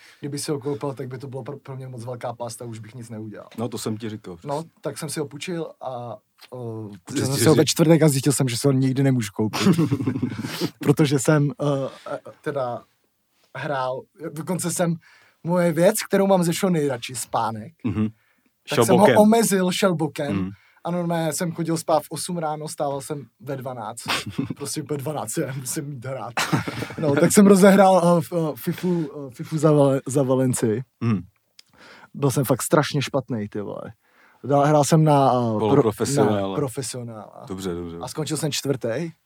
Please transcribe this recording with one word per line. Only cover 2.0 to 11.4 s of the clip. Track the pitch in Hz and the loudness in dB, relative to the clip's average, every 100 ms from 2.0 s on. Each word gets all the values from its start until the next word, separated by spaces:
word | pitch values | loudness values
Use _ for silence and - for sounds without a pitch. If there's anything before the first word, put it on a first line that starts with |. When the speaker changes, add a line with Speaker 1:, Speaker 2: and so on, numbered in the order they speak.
Speaker 1:
velká | 120 120 123 | -12 -10 -8
pasta, | 117 117 - | -8 -10 -12
už | 120 110 | -12 -14
bych | 107 | -16
nic | 127 107 | -16 -14
neudělal. | 110 110 95 - - | -12 -12 -14 -14 -8
Speaker 2:
No, | 117 | -8
to | 113 | -6
jsem | 120 107 | -6 -6
ti | 113 | -8
říkal. | 107 95 87 | -10 -12 -14
Speaker 1:
No, | 143 147 165 _ | -8 -8 -8 _
tak | 156 - | -10 -8
jsem | 151 | -8
si | 160 | -6
ho | 139 | -8
půjčil | 143 - 170 156 - | -8 -8 -8 -8 -10
a, | 131 123 120 107 _ _ - | -12 -10 -12 -14 _ _ -18
eh, | 127 117 110 104 101 | -12 -10 -10 -12 -14
půjčil | - 143 | -8 -4
jsem | 127 | -2
Speaker 2:
Zjistil | 135 | 2
Speaker 1:
si | 139 | 4
ho | |
Speaker 2:
jsi | 127 | 6
Speaker 1:
ve | |
čtvrtek | 117 - 143 165 | 4 4 6 6
a | 156 | 6
zjistil | 135 147 | 4 0
jsem, | - 131 | 0 0
že | 117 | 0
si | 143 | 2
ho | |
nikdy | 131 131 127 | 2 2 2
nemůžu | 135 127 104 | 2 2 -2
koupit. | - 110 - | -4 -4 0
Speaker 2:
<laughs> | 202 170 143 139 - 127 120 110 - - 170 - | 2 4 2 0 -2 -4 -6 -6 -8 -6 -6 -4
Speaker 1:
Protože | - 143 147 139 | 0 2 2 2
jsem, | - 151 | 2 2